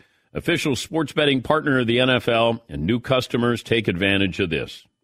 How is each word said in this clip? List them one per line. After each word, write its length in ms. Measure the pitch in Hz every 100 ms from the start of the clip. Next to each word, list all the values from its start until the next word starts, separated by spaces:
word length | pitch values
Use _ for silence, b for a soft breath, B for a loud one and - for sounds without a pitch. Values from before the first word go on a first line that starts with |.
| b b b
official 440 | - - 165 156 127
sports 360 | - 160 147
betting 300 | 151 147 135
partner 380 | - 156 147 131
of 60 | 117
the 100 | 120
N 100 | 127
F 180 | 123 -
L, 340 | 113 117 117 -
and 180 | 73 80
new 140 | 120
customers 640 | - 131 - 123 120 117
take 240 | - 117 110
advantage 500 | 87 98 98 98 85
of 100 | 92
this. 380 | 78 60 - _ _